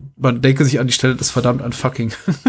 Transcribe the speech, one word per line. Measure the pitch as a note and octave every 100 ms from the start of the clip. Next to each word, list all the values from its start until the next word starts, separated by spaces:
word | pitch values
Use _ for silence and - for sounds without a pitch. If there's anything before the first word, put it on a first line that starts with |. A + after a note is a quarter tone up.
| C#3 -
man | C3 A#2+
denke | C3 C#3
sich | C#3 B2
an | B2+
die |
Stelle | - C3
des | B2+ -
verdammt | C3 A#2+ C3
an | A#2+
fucking. | A#2 C3 - A2+ - - C#3+